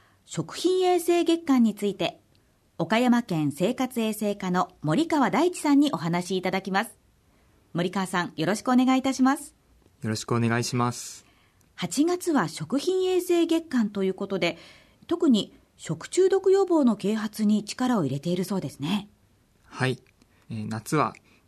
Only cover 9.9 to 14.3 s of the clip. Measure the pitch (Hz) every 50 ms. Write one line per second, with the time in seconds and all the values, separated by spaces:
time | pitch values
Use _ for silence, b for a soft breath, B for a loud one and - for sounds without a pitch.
9.9 | _ - - 110 110 - - - 120 117 117 113 117 120 117 - - 123 120 120
10.9 | 120 - - - - - b b b b b b b b b b b - - 269
11.9 | - 262 302 339 359 359 - 359 311 254 170 156 - - 156 - 240 285 - 359
12.9 | 381 370 370 370 370 359 349 - 349 339 330 330 330 330 320 320 - 247 220 208
13.9 | - 202 190 190 190 - 202 190